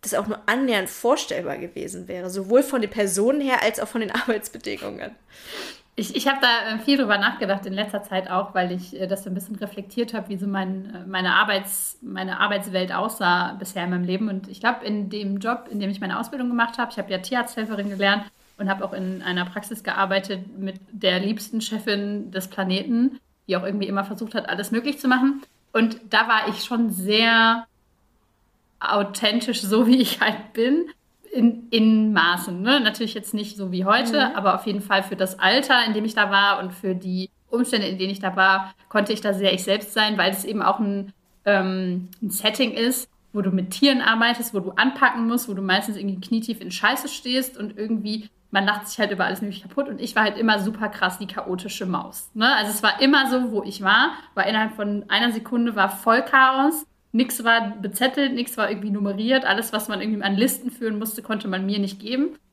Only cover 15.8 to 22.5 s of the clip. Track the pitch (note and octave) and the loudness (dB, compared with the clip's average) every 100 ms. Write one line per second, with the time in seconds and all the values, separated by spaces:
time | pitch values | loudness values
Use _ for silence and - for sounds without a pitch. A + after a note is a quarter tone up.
15.8 | G3 G3+ G3+ - A#3 C#4 B3 A#3+ A#3 - | -4 -4 -4 -4 -6 -6 -4 0 0 0
16.8 | A#3 - G3+ F#3+ F#3 B3 A#3 - A3 G#3+ | -6 -4 -6 -6 -2 -2 -2 -4 -6 -4
17.8 | G3+ F#3+ G3 G#3 - _ _ _ G3 F#3+ | -6 0 2 2 -2 _ _ _ -2 -2
18.8 | G3 F#3+ F#3 F#3 F#3 F3+ F3+ - - A3+ | -2 -4 -6 -4 -4 -4 -4 -6 -10 -10
19.8 | - F#3 G3 G3 G3 F#3+ F#3 - G3 F#3+ | -6 -2 0 0 -2 -8 -8 -8 -8 -8
20.8 | - G#3+ G3 F#3 G3 A3 - A3+ G#3+ A3 | -14 -2 0 0 0 -4 -4 -6 -4 -4
21.8 | G#3+ G3+ G3+ G#3 G3 F#3+ F#3 | -2 -2 -2 -6 -6 -8 -8